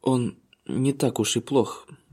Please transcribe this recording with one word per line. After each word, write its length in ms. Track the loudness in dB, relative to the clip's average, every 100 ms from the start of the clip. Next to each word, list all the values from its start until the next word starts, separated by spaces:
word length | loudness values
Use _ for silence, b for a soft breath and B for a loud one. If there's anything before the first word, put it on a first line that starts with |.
«Он 340 | 2 0 0 -8 _ _ -8
не 260 | -2 0
так 280 | 2 0 0
уж 180 | 0 0
и 20 |
плох, 460 | 0 2 2 -4 -16 -20 _